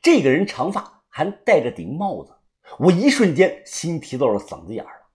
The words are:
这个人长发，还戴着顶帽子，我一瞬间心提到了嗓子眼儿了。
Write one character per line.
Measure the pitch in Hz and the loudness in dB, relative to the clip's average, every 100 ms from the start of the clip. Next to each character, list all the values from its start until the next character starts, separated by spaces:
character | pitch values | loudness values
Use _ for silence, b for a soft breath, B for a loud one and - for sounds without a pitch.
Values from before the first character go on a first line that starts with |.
这 | 339 302 | 4 4
个 | 135 | 4
人 | 139 202 | 2 -2
长 | - 151 | -4 -6
发， | 202 - _ _ | -6 -10 _ _
还 | - 170 | -6 -6
戴 | 196 - 180 | -4 0 2
着 | 120 | 0
顶 | - 85 151 | -8 -12 -8
帽 | 196 107 | -8 -8
子， | - _ _ _ B B | -14 _ _ _ B B
我 | 160 | 2
一 | 175 277 | 4 2
瞬 | 269 202 139 | 2 2 4
间 | 185 - - | 2 0 -14
心 | - 165 165 | -10 -6 -8
提 | - 127 | -8 -2
到 | 131 | -2
了 | 101 | -2
嗓 | - - 85 | -6 -18 -14
子 | |
眼 | 113 | -14
儿 | - - | -14 -20
了。 | _ | _